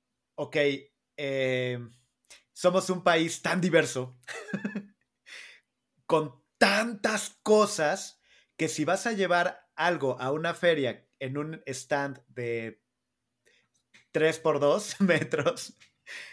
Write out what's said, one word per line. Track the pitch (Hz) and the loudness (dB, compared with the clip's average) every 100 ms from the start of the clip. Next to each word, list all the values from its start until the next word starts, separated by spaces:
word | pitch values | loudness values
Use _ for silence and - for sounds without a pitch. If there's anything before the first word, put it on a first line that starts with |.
| _ _ _ | _ _ _
ok, | - 139 151 143 135 - _ _ - | -10 -4 2 2 2 -8 _ _ -8
eh, | 143 135 131 127 127 123 117 - _ _ _ - _ | -4 -2 0 0 -2 -6 -10 -18 _ _ _ -20 _
somos | - 180 185 185 | 0 2 2 0
un | 180 | 0
país | 175 165 165 - | 2 4 2 -2
tan | 165 175 | -2 0
diverso, | 175 160 135 127 127 - - | 4 4 4 -2 -6 -10 -16
<laughs> | - - 202 202 214 - _ _ _ _ - - - _ _ _ _ - | -14 -8 -6 -6 -10 -12 _ _ _ _ -20 -20 -20 _ _ _ _ 0
con | 160 151 - _ - | 0 0 -10 _ 2
tantas | 202 208 226 220 220 214 - - | 4 4 0 -2 -2 -2 -4 -8
cosas, | - 214 202 190 151 196 - - _ _ _ - | 4 4 4 2 -2 -2 -6 -16 _ _ _ -4
que | 156 | -4
si | 156 | -2
vas | 151 190 240 | 0 0 -2
a | |
llevar | 214 185 175 180 - _ | -2 2 2 2 -2 _
algo | - 170 165 135 127 | -2 -2 0 -2 -2
a | 131 | -4
una | 151 170 | -2 -4
feria | 165 175 156 127 107 _ _ | 0 2 2 0 -4 _ _
en | 131 143 | -8 -6
un | 151 160 - | -8 -10 -10
stand | 127 - 143 139 127 _ | -10 -4 -2 -2 -8 _
de | - 120 117 113 - _ _ _ _ _ _ _ _ _ _ _ _ _ | -10 -6 -6 -8 -14 _ _ _ _ _ _ _ _ _ _ _ _ _
tres | 160 156 156 | 0 2 2
por | 160 143 | 0 2
dos | 143 131 - - | 4 2 -2 0
<laughs> | |
metros, | 190 156 - 156 147 - - - - _ - - - | 2 4 2 0 -2 -2 -10 -16 -20 _ -18 -16 -16